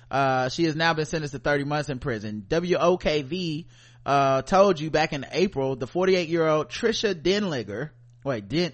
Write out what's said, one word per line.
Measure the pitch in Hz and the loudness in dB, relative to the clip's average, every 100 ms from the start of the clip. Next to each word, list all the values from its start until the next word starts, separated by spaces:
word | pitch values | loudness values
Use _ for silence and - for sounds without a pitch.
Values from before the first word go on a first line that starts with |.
| - | -6
Uh, | 135 135 131 127 | -2 0 0 -2
she | - 165 | 0 0
has | 151 | 2
now | 165 | 0
been | 156 151 | 0 -2
sentenced | 160 147 | -4 -6
to | 139 | -4
thirty | 147 147 | 0 0
months | 143 151 147 | 0 -4 -4
in | 127 | -6
prison. | 147 110 107 107 98 | -4 -6 -6 -10 -2
W | 165 175 165 | -2 2 2
O | 170 180 | 4 2
K | 180 151 | 2 0
V, | 131 180 170 151 - - - - - | -2 -6 -4 -6 -10 -20 -20 -10 0
uh, | 143 135 135 | 2 4 2
told | - 190 196 156 | 4 6 6 4
you | 156 | 0
back | 156 160 | 0 0
in | 143 - | -4 -4
April, | 147 196 139 135 127 | 0 0 0 -2 -4
the | 127 | -4
forty-eight-year-old | 175 185 185 156 165 160 156 - | 0 4 4 2 2 2 2 0
Trisha | - 226 233 208 175 | -2 -2 0 -2 0
Denlinger, | 175 202 196 135 101 104 151 - - - | 0 0 0 -4 -6 -8 -10 -12 -20 -10
wait, | 139 117 98 | -6 -6 -4
Den-, | 151 175 | -2 -2